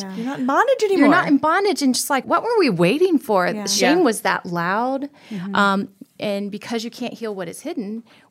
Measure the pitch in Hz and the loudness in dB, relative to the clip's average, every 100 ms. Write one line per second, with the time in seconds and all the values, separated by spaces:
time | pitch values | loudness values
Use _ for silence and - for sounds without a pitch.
0 | 190 190 240 277 254 302 466 494 427 381 | -10 -8 -8 -6 -2 2 2 2 2 4
1 | 285 349 330 277 311 349 403 302 277 240 | 6 4 4 2 2 2 2 0 0 0
2 | - 277 - 330 453 466 294 170 175 285 | 0 -2 0 0 2 2 2 4 2 4
3 | 381 302 - 196 180 214 202 208 190 339 | 2 2 2 0 2 -2 -4 0 4 4
4 | 285 214 190 175 185 175 170 202 254 269 | 4 2 0 -2 -2 -4 -2 0 -2 -4
5 | 285 - - 202 190 196 202 196 - - | -6 -14 -14 -12 -4 2 2 2 -2 -10
6 | - - 214 202 202 196 - 233 226 - | -20 -10 -6 -4 -6 -10 -8 -6 -6 -10
7 | 240 214 226 190 170 180 277 339 202 226 | -10 -8 -10 -8 -10 -10 -10 -8 -8 -10
8 | - _ _ | -14 _ _